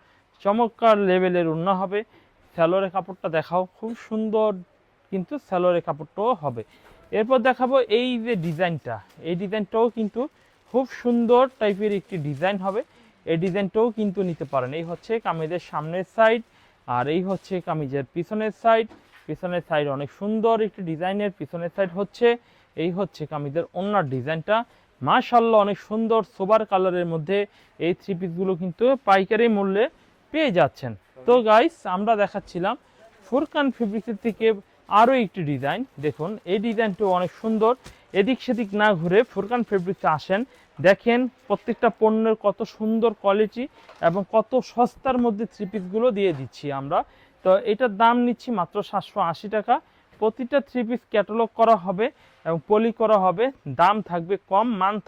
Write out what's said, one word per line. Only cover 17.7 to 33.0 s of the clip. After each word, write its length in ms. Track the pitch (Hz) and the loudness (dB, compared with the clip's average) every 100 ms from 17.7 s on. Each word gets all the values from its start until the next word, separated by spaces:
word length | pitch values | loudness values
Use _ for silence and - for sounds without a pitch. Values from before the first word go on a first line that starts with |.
| 156 139 143 131 | -6 -4 -6 -6
পিছনের 380 | 170 165 214 214 - | -8 -6 -4 -6 0
সাইড। 240 | 226 226 226 - _ - - | 2 4 2 -8 _ -16 -12
পিছনের 360 | 156 180 175 - | -8 -6 -6 -2
সাইড 200 | 156 143 | -2 0
অনেক 220 | 135 143 - | -4 -8 -8
সুন্দর 420 | 202 220 226 226 | -4 0 2 2
একটি 220 | 214 - | -2 -6
ডিজাইনের 480 | 175 156 180 202 208 | -8 -6 -4 -2 -4
পিছনের 400 | - 151 170 170 - | -6 -10 -8 -6 -4
সাইড 140 | 190 | -4
হচ্ছে। 460 | 175 196 - 240 240 _ _ _ - | -4 -8 2 2 2 _ _ _ -6
এই 140 | 170 | -4
হচ্ছে 360 | 175 190 - 151 | -4 -6 -8 -10
কামিজের 380 | 151 143 151 165 | -8 -4 -4 -4
ওড়নার 340 | 175 196 208 147 | -6 -2 -2 0
ডিজাইনটা, 560 | 131 127 160 156 220 240 _ _ - | -4 -4 -6 -2 -2 -2 _ _ -6
মাশাআল্লাহ, 580 | 131 220 - 240 233 220 | 0 2 4 2 4 4
অনেক 180 | 202 202 | 2 -2
সুন্দর 440 | - 214 226 226 190 - | -6 -4 0 0 -2 -4
সোবার 280 | 190 220 214 | 0 2 2
কালারের 400 | 190 185 180 175 | 0 0 0 -2
মধ্যে 400 | 165 151 202 202 _ _ - | -4 -2 -2 -4 _ _ -4
এই 160 | 160 | -4
থ্রি 200 | 180 - | -2 -6
পিসগুলো 420 | 175 185 165 190 170 | -6 -6 -4 -4 -4
কিন্তু 400 | 185 - 247 269 | -6 0 0 2
পাইকারি 440 | - 196 190 220 233 | 4 2 4 2 2
মূল্যে 400 | 208 196 196 277 - _ _ _ | 2 0 0 -2 -4 _ _ _
পেয়ে 200 | 302 294 | -2 0
যাচ্ছেন। 460 | 175 143 - 127 104 _ - 131 | 2 2 0 -12 -12 _ -4 2
তো 160 | 247 | 4
গাইস, 440 | 220 214 320 - 202 | 6 6 4 0 -6
আমরা 300 | 185 208 220 | -2 0 0
দেখাচ্ছিলাম 600 | 196 202 - 175 185 262 _ _ | 0 -4 -10 -4 -4 -4 _ _